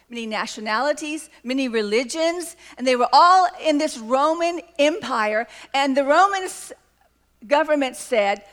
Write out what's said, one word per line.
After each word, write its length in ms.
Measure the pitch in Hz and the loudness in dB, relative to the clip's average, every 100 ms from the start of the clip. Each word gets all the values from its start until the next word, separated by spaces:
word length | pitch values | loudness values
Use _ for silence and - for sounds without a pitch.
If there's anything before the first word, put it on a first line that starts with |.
| _ | _
many 160 | 240 226 | -10 -6
nationalities, 1040 | 208 220 - 214 220 285 294 302 311 - _ | -6 -6 -8 -4 -2 -2 -2 -6 -10 -12 _
many 280 | 240 269 262 | -6 -4 -2
religions, 880 | 220 208 220 247 320 330 349 330 - - - | -2 0 -2 -2 -2 -2 -2 -8 -16 -20 -4
and 80 | 254 | 0
they 120 | 247 | 2
were 120 | 247 | 4
all 340 | 277 349 370 359 - | 6 8 6 4 0
in 160 | 311 294 | -2 0
this 200 | 302 247 | -2 -4
Roman 640 | 220 262 302 330 339 349 - - | -4 0 0 0 -2 -4 -10 0
Empire. 680 | 294 381 240 247 214 214 240 - - | 0 0 -4 -2 -2 -2 -4 -12 -6
And 220 | 269 277 269 | -2 0 2
the 80 | |
Roman 400 | 277 320 392 392 | 4 4 4 2
s-, 300 | 370 - - - _ _ _ _ _ _ 208 | -6 -12 -18 -20 _ _ _ _ _ _ -2
government 480 | 285 311 294 262 247 | 0 2 0 -2 -6
said, 480 | - 233 202 208 - | -4 0 0 -2 -8